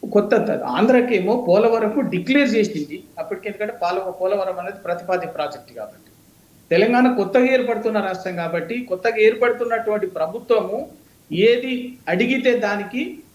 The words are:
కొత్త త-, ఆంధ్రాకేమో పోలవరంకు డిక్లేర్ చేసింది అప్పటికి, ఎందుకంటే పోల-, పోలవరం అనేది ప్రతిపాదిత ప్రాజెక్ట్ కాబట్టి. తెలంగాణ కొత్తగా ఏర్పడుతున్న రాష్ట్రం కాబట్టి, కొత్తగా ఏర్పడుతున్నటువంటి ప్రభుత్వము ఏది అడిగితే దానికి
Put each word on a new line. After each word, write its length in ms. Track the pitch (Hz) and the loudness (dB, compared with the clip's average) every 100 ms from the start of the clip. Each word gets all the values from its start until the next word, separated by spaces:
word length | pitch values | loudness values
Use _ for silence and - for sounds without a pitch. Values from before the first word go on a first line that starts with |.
| - | 2
కొత్త 240 | 208 - 233 | 2 4 2
త-, 260 | - - | 2 -2
ఆంధ్రాకేమో 800 | - 123 226 254 247 214 180 247 247 | -4 0 4 6 4 0 2 0 4
పోలవరంకు 520 | 185 226 226 214 254 | 4 4 2 0 -2
డిక్లేర్ 540 | 214 180 180 269 269 | -2 -4 0 2 4
చేసింది 480 | 220 208 160 147 165 - - | 2 0 -2 -8 -10 -14 -12
అప్పటికి, 300 | 160 190 214 | -10 -8 -10
ఎందుకంటే 240 | 202 214 - | -8 -8 -4
పోల-, 300 | 175 190 190 175 | -4 -4 -6 -4
పోలవరం 380 | 185 202 190 175 | -2 0 -2 -6
అనేది 180 | 180 - | -8 -10
ప్రతిపాదిత 580 | 175 170 - 180 165 | -6 -8 -2 -4 -4
ప్రాజెక్ట్ 380 | - 147 143 - | -8 -8 -8 -18
కాబట్టి. 300 | 117 104 - - _ _ _ _ _ _ | -14 -14 -16 -20 _ _ _ _ _ _
తెలంగాణ 420 | 170 220 240 254 | 2 4 4 4
కొత్తగా 400 | 208 190 254 247 | 2 2 2 4
ఏర్పడుతున్న 460 | 262 240 220 220 214 | 2 0 -2 -2 -2
రాష్ట్రం 360 | 190 185 185 175 | -4 -6 -8 -6
కాబట్టి, 440 | 165 170 165 240 | -4 -4 -6 -8
కొత్తగా 360 | 247 180 233 220 | -6 -2 -2 4
ఏర్పడుతున్నటువంటి 880 | 214 247 240 233 240 226 214 208 185 | 4 4 0 0 -2 -2 -2 -2 -2
ప్రభుత్వము 840 | 160 160 214 - 226 180 220 311 - _ _ _ | -2 -4 -4 0 0 2 -6 -8 -14 _ _ _
ఏది 680 | 160 214 240 262 247 247 - - | 2 4 4 0 -6 -6 -12 -4
అడిగితే 500 | 180 240 262 254 233 | 0 2 2 2 2
దానికి 600 | 208 202 202 247 339 - - | 0 -2 -4 -6 -6 -10 -18